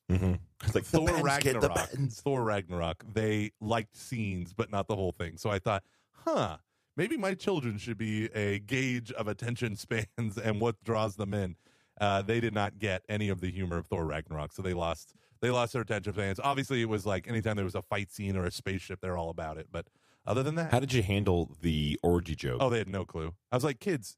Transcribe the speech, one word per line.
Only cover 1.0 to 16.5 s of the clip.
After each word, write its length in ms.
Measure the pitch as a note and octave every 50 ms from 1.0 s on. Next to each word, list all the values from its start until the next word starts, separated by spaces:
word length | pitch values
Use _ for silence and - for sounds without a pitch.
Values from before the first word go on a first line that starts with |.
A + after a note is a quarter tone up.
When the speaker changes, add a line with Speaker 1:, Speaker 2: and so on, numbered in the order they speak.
| D#3 E3
Speaker 1:
buttons, 300 | - D3+ C#3 C#3 C#3 C#3+
kid, 180 | - C#3 B2+
the 40 | A#2 G#2+ C#3
Speaker 2:
Ragnarok, 60 | -
Speaker 1:
buttons." 460 | - - - A#2+ C3 C#3 B2+ A2+ -
Speaker 2:
Thor 220 | - C#3+ C#3 C3 A#2+
Ragnarok, 600 | A2 G#2 G2+ G2 F2 F2+ F2 E2+ E2+ E2 - - G#2+ G#2+
they 380 | A2 A2 G#2+ G#2+ G#2+ G#2 G#2 - _
liked 340 | A2 G#2+ A2+ A#2 G#2+ - -
scenes, 580 | - - - - A#2 A2 G2 F#2+ F2+ F2 F2 F#2
but 180 | G#2 A2+ -
not 160 | G#2+ G2 G2 -
the 60 | A2 F#2+
whole 140 | G2 F2+ E2+
thing. 240 | - F2 E2+ E2+ F2+
So 120 | - A2+
I 100 | G#2 F#2+
thought, 240 | - A#2 G#2 G2 - _ _ _ _ _ _ - -
"Huh, 320 | E4 D#4+ A3+ B2+ F#2 D#2 - - _ _ _ _ _ _
maybe 220 | - E3+ A3+ E4 C#4
my 160 | G3 F#3+ G3
children 440 | F#3+ - G#3 G3 D#3+ C3 A#2+ G#2 G2+
should 200 | - A#2+ A2+ G#2
be 300 | A2+ G#2+ A2 A2 A2 A2+ -
a 260 | A2 G#2 G2+ G2+ G#2
gauge 520 | G#2 G#2 C3+ C3 C3+ C3 B2 A#2+ A#2 A2+
of 160 | B2+ - A2+ G#2+
attention 480 | G#2 - A#2 A#2+ B2 - B2+ A2+ G2+
spans 640 | G2 - - A#2+ A2 A2+ - _ - A#2+ A2 F#2+ -
<laughs> 40 |
and 200 | - A2+ G#2+ G#2
what 200 | A2+ A#2+ A2+ - -
draws 320 | - A2+ G#2+ A2 G#2+ F#2+ -
them 160 | G#2+ G2 G2+
in." 240 | G#2 G2 F2+ F2 - _ _ _ _ _ _ _ -
Uh, 220 | G#2 G2+ G2 G2
they 180 | G2 G2 A2+ A#2
did 140 | A#2 A2+ G#2
not 260 | G#2+ G#2 G2+ G#2+ G#2
get 240 | G#2+ G#2 F#2 F#2 - -
any 180 | G#2+ G#2 G#2+ G2+
of 140 | F#2+ F2
the 100 | F2+ F#2
humor 240 | E2+ F#2+ F#2+ F2 F2 E2+
of 100 | D#2+ -
Thor 180 | - F2+ E2
Ragnarok, 480 | D#2 D2+ D#2 D#2 - D#2 D2+ D2 D2 -
so 80 | -
they 120 | F#2+ F#2 F#2
lost, 420 | F2 E2 E2 E2 - - - - _ _ _ _ _
they 80 | - A#2+
lost 240 | B2 B2 A#2+ A2+ -
their 80 | B2+
attention 320 | A2+ - A2+ G#2 F#2 G#2 F#2
spans. 260 | G2+ G2+ G2 G2 -
Obviously, 400 | - C#3